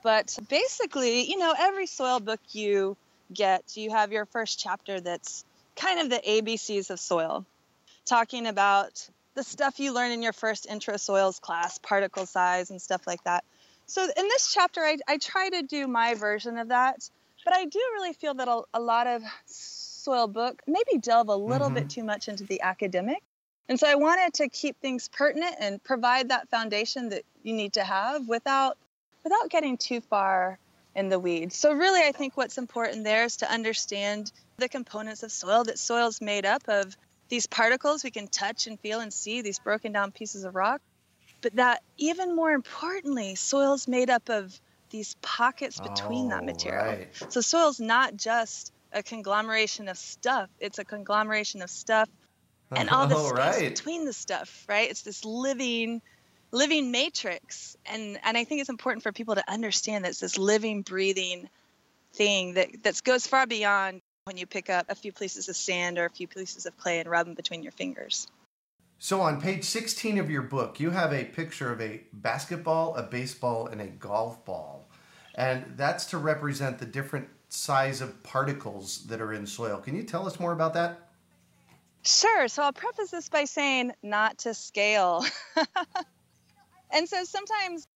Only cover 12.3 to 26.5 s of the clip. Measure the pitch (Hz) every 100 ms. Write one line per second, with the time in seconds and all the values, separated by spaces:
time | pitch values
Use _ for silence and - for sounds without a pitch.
12.3 | 190 180 180 180 185 - 185 - 175 -
13.3 | 175 - _ _ _ - - 370 294 392
14.3 | 523 - - 359 - 311 302 - 294 -
15.3 | 381 381 359 277 294 277 240 233 233 208
16.3 | 208 226 233 233 247 262 262 - _ _
17.3 | _ - 370 349 381 508 427 370 311 302
18.3 | 262 254 233 - 233 233 233 240 240 220
19.3 | - - - - - - - - 254 226
20.3 | 202 240 - - 330 466 349 233 233 220
21.3 | 202 208 247 277 - 143 190 220 208 -
22.3 | 202 196 190 185 185 202 180 196 349 _
23.3 | _ _ _ _ 254 302 285 294 359 359
24.3 | - 277 - 294 - 269 254 - - 285
25.3 | 285 339 - 208 202 - 262 240 254 254
26.3 | 254 -